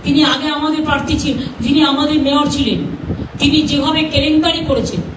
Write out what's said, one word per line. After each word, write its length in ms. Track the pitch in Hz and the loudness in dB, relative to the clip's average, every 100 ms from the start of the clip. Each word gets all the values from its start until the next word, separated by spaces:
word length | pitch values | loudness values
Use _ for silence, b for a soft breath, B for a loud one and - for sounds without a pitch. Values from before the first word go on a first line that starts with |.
তিনি 200 | 285 277 | 2 2
আগে 240 | 294 269 302 | 2 0 -2
আমাদের 380 | 294 311 311 302 | -2 -2 -2 0
প্রার্থী 320 | 285 - 302 | -2 0 -2
ছিলেন, 300 | 302 - 269 - | -2 -4 -4 -4
যিনি 240 | 233 285 | 0 2
আমাদের 380 | 294 277 294 302 | 4 2 2 2
মেয়র 280 | 269 277 285 | 2 2 0
ছিলেন, 280 | 285 240 175 143 - - - - - | 0 0 0 -4 -6 -6 -6 -8 0
তিনি 220 | 285 311 | 2 2
যেভাবে 420 | 294 285 277 311 | 2 0 0 0
কেলেঙ্কারি 640 | 311 285 294 311 330 330 311 | 0 0 2 2 2 -2 -2
করেছেন 360 | 254 - 170 - | -2 -2 -4 -8